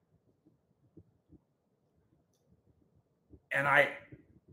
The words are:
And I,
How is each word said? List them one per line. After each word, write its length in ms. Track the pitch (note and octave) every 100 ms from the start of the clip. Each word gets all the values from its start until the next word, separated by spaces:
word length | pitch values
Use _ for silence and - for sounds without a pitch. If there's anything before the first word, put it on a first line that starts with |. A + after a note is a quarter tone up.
| _ _ _ _ _ _ _ _ _ - - _ _ - _ _ _ _ _ _ _ _ _ _ _ _ _ _ _ _ _ _ _ - _ C#3
And 120 | C#3
I, 200 | C#3 C#3+ - - - - - -